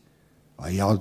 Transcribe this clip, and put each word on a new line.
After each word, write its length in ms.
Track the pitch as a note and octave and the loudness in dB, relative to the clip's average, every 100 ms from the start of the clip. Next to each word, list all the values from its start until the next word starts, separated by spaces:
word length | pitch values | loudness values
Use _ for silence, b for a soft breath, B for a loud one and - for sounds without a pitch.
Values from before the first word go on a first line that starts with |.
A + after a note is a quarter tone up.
| _ _ _ _ _ - | _ _ _ _ _ -14
A 120 | D2+ | -6
ja, 280 | F#2+ G2 G#2 | 0 2 2